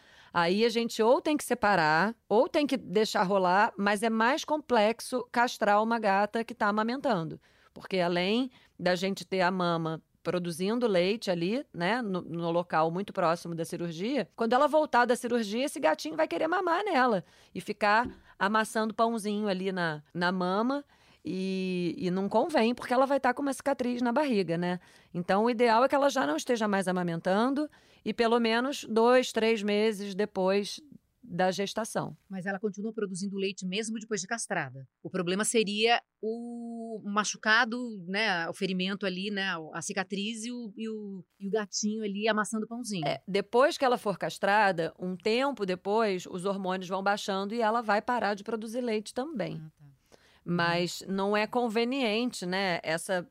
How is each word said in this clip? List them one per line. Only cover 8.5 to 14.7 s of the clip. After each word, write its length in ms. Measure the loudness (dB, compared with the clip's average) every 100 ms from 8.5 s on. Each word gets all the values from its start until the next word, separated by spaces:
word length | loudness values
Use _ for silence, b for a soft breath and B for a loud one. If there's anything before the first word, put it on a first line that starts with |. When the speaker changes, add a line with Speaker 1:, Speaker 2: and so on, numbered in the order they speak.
| b b -4
Speaker 1:
da 160 | 0 0
gente 280 | 0 -4 -4
ter 160 | 0
a 100 | 2
mama 500 | 2 0 0 -2 -6 -12 _
produzindo 640 | -4 -2 -4 -4 -2 0 2
leite 420 | 2 2 0 -2
ali, 360 | -2 0 -2 -4
né, 280 | -4 -2 -2
no, 200 | -2 -4
no 280 | -6 -6 -2
local 380 | -2 0 2 2
muito 220 | 0 -6
próximo 400 | 0 0 0 -4
da 100 | -6 -6
cirurgia, 600 | -6 -6 -4 -4 -2 -4 -4
quando 180 | 2
ela 140 | 4
voltar 380 | 4